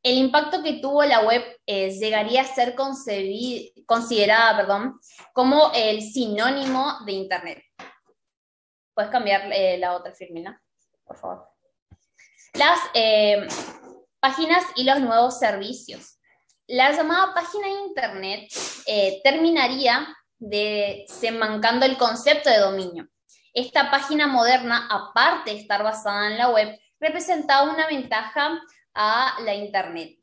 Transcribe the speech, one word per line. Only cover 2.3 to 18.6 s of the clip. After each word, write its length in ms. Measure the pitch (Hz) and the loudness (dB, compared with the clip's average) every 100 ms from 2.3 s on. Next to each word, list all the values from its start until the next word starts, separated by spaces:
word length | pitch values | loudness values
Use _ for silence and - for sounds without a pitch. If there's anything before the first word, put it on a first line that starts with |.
| 254 | 0
a 40 | |
ser 280 | 262 262 240 | 0 -2 -2
concebi-, 1120 | 247 269 262 226 202 196 214 247 240 - _ | -2 -6 -6 -8 -6 -6 -6 -6 -8 -12 _
considerada, 720 | - 233 233 226 202 220 226 208 | -2 -2 0 2 4 6 4 4
perdón, 420 | 190 202 247 - _ - - | 0 -2 -2 -10 _ -20 -6
como 380 | - 254 294 302 | 0 4 6 6
el 260 | 240 220 214 | 4 0 0
sinónimo 960 | 214 269 220 208 240 277 269 262 285 - | -4 -4 -2 0 0 0 -2 -2 -2 -6
de 60 | 208 | -8
Internet. 520 | 196 190 180 170 - _ - - _ _ _ _ _ _ _ _ _ _ | -8 -4 -6 -6 -16 _ -20 -20 _ _ _ _ _ _ _ _ _ _
Puedes 160 | - 208 | -6 -2
cambiar, 420 | 254 208 196 202 | -2 0 0 0
eh, 240 | 196 190 180 | 0 0 0
la 160 | 180 | -2
otra, 200 | 180 180 | -4 -8
Firmina, 460 | - 175 165 175 240 _ _ _ _ | -18 -16 -14 -14 -18 _ _ _ _
por 120 | - - | -20 -14
favor. 300 | 90 90 - _ _ _ _ - _ _ _ _ _ | -14 -14 -18 _ _ _ _ -20 _ _ _ _ _
Las, 260 | - 294 339 - | 0 2 2 0
eh, 520 | 233 220 214 208 208 196 - - - - - _ _ | 0 2 4 4 2 -2 -10 -12 -16 -20 -20 _ _
páginas 440 | 277 269 320 349 349 | 0 0 0 0 0
y 80 | - | -2
los 160 | 254 277 | 0 2
nuevos 380 | 247 226 240 254 | 2 2 2 0
servicios. 800 | 226 202 208 254 - 95 - _ _ _ _ _ - | -2 -2 -8 -12 -16 -18 -20 _ _ _ _ _ -6
La 240 | 247 269 | 2 4
llamada 420 | 302 311 339 381 | 4 0 2 2
página 340 | 370 339 415 392 | 0 -6 -8 -6
de 60 | 392 392 | -6 -8
Internet, 600 | 269 226 196 190 208 - - | -6 -6 -6 -8 -10 -10 -12